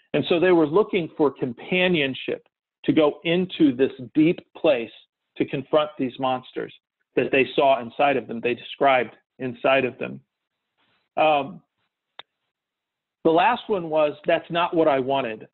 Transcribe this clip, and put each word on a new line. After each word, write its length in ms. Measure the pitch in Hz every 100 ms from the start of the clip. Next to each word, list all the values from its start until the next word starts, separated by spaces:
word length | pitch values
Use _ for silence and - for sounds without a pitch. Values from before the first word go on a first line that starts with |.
| _
And 100 | - -
so 100 | 175
they 140 | 180
were 140 | 175 151
looking 440 | 165 208 202 156 -
for 140 | 147
companionship 1160 | - 135 117 - 185 180 175 139 127 - - - _ _ _
to 80 | -
go 280 | 143 151 143
into 500 | 170 170 185 - 151
this 180 | 123 135 - 123
deep 240 | - 156 - - -
place 340 | 165 131 113 - _ _ _ -
to 80 |
confront 460 | 135 - 135 156 151 -
these 140 | 131 117
monsters 540 | 131 127 - - 107 - _ _ _ -
that 140 | 123
they 140 | 139 127
saw 260 | - 143 135
inside 360 | 117 - 143 135
of 120 | 113
them, 120 | 117
they 140 | 120
described 600 | 120 - - 139 131 110 - _ -
inside 460 | 131 117 143 135
of 140 | 127 123
them. 220 | 123 135 - _ _ _ _ _ _ _ _ -
Um, 440 | 156 147 139 170 _ _ _ _ _ - - _ _ _ _ _ _ _ _ _
the 60 | 165
last 380 | 160 196 240 -
one 220 | 208 165
was, 260 | 156 151 139 -
"That's 220 | 165 -
not 240 | 170 170
what 120 | 175 156
I 140 | 135
wanted." 480 | 127 135 123 110 -